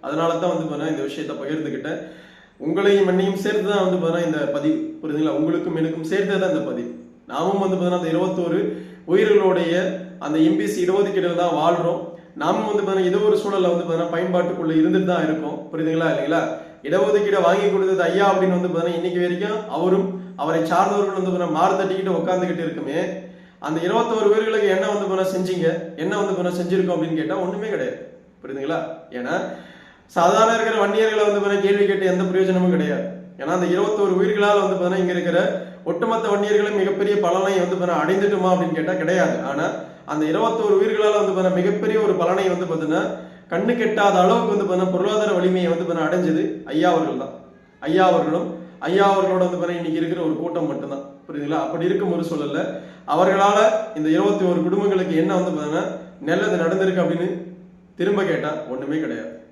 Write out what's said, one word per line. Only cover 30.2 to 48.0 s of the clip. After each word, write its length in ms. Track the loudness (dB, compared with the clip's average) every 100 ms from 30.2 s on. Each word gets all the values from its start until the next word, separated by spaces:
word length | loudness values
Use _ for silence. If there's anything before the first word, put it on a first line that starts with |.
| 2 4 4 2
இருக்கிற 200 | 0 0
வன்னியர்களை 400 | 0 2 2 2
வந்து 160 | 2 2
பாத்தீங்கன்னா 260 | 0 0 2
கேள்வி 200 | 2 2
கேட்டு 260 | 2 2
எந்த 120 | 0 0
பிரயோஜனமும் 460 | 2 2 4 2 2
கிடையாது. 300 | 0 -2 -4 -10 -16 -10
ஏன்னா 120 | -4 0
அந்த 120 | 2
இருபத்தோரு 380 | 2 0 2 2 2
உயிர்களால் 420 | 2 2 4 4
வந்து 140 | 2 0
பாத்தீங்கன்னா 260 | 0 0
இங்க 120 | 0 0
இருக்கிற 240 | 0 0 0 -2 -8 -12 -6
ஒட்டுமொத்த 360 | -2 0 0 0
வன்னியர்களும் 480 | 0 2 2 2 0
மிகப்பெரிய 320 | 0 0 0 2
பலனை 300 | 2 2 2 0
வந்து 120 | 0 0
பாத்தீங்கன்னா 260 | 0 0
அடைந்துட்டுமா 480 | 0 2 2 2 2
அப்படின்னு 260 | 2 0 -2
கேட்டா 160 | -2 -2
கிடையாது. 340 | 0 2 2 0 -4
ஆனா 160 | -4 -4 -4 -12 -16 -8
அந்த 120 | -4 0
இருபத்தோரு 420 | 0 0 0 2 4
உயிர்களால் 400 | 2 2 2 2
வந்து 140 | 2
பாத்தீங்கன்னா 260 | 2 2 2
மிகப்பெரிய 380 | 0 0 0 0 2
ஒரு 80 | 2
பலனை 240 | 2 2 0
வந்து 140 | 0 -2
பாத்தீங்கன்னா 320 | -4 -2 -2 -2 -6 -12 -20 -6
கண்ணு 220 | -2 0 0
கெட்டாத 360 | 0 2 2 4
அளவுக்கு 300 | 4 4 2
வந்து 140 | 0 0
பாத்தீங்கன்னா 260 | 0 0
பொருளாதார 360 | 0 0 0 2 2
வலிமையை 300 | 2 2 0
வந்து 140 | 0
பாத்தீங்கன்னா 240 | -2 -2 0
அடைஞ்சது 360 | 0 0 0 -2 -6 -4
ஐயா 140 | 0 2
அவர்கள் 280 | 2 0 -4
தான். 100 | -8 -12 -20 -20 -20 _
ஐயா 220 | -2 4